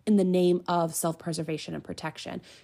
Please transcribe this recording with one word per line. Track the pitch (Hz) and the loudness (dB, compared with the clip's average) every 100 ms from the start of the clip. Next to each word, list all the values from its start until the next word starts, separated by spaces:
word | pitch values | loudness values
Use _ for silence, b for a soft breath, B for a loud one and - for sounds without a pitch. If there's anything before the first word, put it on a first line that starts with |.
| - | 2
in | 202 | 4
the | |
name | 185 180 180 180 - | 4 4 4 2 0
of | 175 165 | 0 0
self-preservation | 165 170 160 170 165 160 156 - | -2 -4 -4 -6 -6 -4 -6 -8
and | 170 | -10
protection. | - 170 160 - - - B B | -10 -10 -10 -10 -12 -12 B B